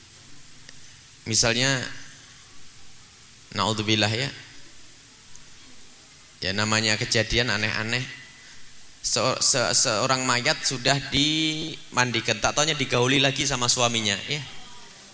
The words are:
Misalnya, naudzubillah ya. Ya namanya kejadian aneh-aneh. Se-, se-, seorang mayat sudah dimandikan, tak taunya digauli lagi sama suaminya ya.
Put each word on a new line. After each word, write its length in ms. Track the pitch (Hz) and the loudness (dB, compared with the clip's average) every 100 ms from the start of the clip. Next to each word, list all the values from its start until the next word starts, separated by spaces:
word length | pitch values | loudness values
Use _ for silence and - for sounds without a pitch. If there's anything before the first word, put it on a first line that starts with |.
| - - - - - - - - - - - - - | -18 -18 -14 -14 -14 -14 -14 -14 -14 -16 -18 -12 0
Misalnya, 560 | 110 120 117 135 131 - - - - - - - - - - - - - - - - - | 4 4 6 4 2 -2 -8 -12 -16 -16 -16 -16 -14 -14 -14 -14 -14 -16 -18 -18 -18 -10
naudzubillah 560 | - 101 110 104 107 104 | -2 0 2 2 4 4
ya. 240 | 113 135 - - - - - - - - - - - - - - - - - - - - - | 2 -4 -6 -14 -14 -14 -14 -16 -16 -18 -18 -16 -16 -14 -16 -16 -14 -16 -16 -18 -18 -18 -6
Ya 160 | 90 101 | -2 0
namanya 400 | 107 110 110 107 | 4 4 4 2
kejadian 560 | 120 117 107 113 123 | 2 2 4 2 2
aneh-aneh. 480 | 104 107 90 110 120 127 - - - - - - - - - | 2 0 0 0 -2 -4 -10 -14 -16 -14 -14 -14 -12 -14 -8
Se-, 320 | - 120 117 113 | 0 2 2 4
se-, 320 | - 135 101 - | 4 4 4 4
seorang 480 | 135 104 127 131 | 4 4 4 4
mayat 320 | 127 123 127 156 | 4 4 4 2
sudah 320 | - 131 139 139 139 | 0 2 4 2 2
dimandikan, 1300 | 135 147 156 156 156 160 - - - 123 113 117 107 | 2 4 2 0 -2 -4 -8 -2 2 4 2 0 2
tak 160 | 120 107 | 2 2
taunya 160 | 151 | 2
digauli 480 | 147 127 123 123 139 | 2 2 2 4 4
lagi 240 | 135 135 | 4 2
sama 240 | 139 127 120 | 0 2 2
suaminya 480 | - 120 117 107 98 | 4 4 4 2 0
ya. 160 | 113 147 127 - - - - - - | -2 -6 -6 -10 -10 -12 -14 -16 -16